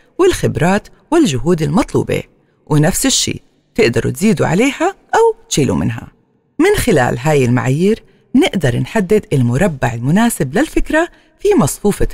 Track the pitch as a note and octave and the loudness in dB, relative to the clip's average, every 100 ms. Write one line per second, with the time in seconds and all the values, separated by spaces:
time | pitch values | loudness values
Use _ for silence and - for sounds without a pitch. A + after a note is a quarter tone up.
0 | _ - F#4 - A#2 A#2 E3 G3+ - _ | _ 0 0 2 -2 0 0 0 -4 _
1 | - E4+ B3 B2+ C#3+ F3 D3+ F3 - B2 | -2 2 2 0 -2 -2 0 -2 0 -2
2 | - G2 - _ _ _ - D3+ D3+ - | -2 -4 -8 _ _ _ -2 0 2 0
3 | C4+ - - - _ _ _ - B2 A#2 | -2 -2 -4 -8 _ _ _ 0 0 0
4 | A#2+ B2+ G#3 D#3 B2+ E3 C4+ - E4+ G4 | -4 -2 0 0 0 0 0 0 -4 -4
5 | _ - A4+ A4 - - B2 D#2 F#2 A2+ | _ 0 2 0 -4 -2 0 0 -4 -6
6 | - _ _ _ _ - F4+ G#4 - D3+ | -12 _ _ _ _ -2 0 2 2 2
7 | B2 A#2+ D3 D3 A#2+ B2 A#2+ C#3 G3 A3+ | 2 0 0 2 2 0 0 0 0 -2
8 | _ _ _ B3+ F#4+ F#3+ C3 B2 C3 A3 | _ _ _ 0 0 0 -2 -2 -2 -2
9 | F3+ G#3+ - C#3 A#2+ B2+ F#3+ C#3 B2+ A#2 | 0 0 0 0 0 0 -2 -2 -6 -4
10 | B2+ F#3+ A#3 - C#3 E3 D#4+ D#4+ - D#4 | 0 2 0 -2 -4 -2 -2 -2 0 0
11 | F4 _ _ _ G4 F#4 D3+ - G#3 - | -2 _ _ _ 0 2 0 0 -2 0
12 | - | -2